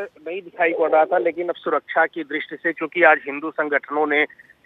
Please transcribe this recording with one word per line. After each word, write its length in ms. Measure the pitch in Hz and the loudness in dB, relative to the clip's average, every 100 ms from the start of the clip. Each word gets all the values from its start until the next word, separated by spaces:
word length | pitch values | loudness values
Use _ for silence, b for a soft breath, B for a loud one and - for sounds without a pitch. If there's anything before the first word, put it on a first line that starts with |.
| 202 _ 156 | -8 _ -12
नहीं 140 | 185 | -12
दिखाई 320 | 170 - 170 | -10 -2 0
पड़ 180 | 165 156 | 2 2
रहा 140 | 160 160 | 4 4
था, 120 | 180 | 2
लेकिन 320 | 170 156 175 | 0 -2 -4
अब 60 | - | -6
सुरक्षा 500 | 175 147 - 170 160 | -2 -4 -2 0 0
की 180 | 170 | -2
दृष्टि 320 | 143 151 - 151 | -8 -8 -8 -8
से, 180 | 170 | -6
चूंकि 300 | 156 160 175 | -4 -6 4
आज 140 | 160 156 139 | 4 4 0
हिंदू 260 | 143 160 | -8 -8
संगठनों 560 | - 151 139 - 147 151 | -6 -2 -2 -2 -2 0
ने 180 | 147 147 b b b | 0 -2 b b b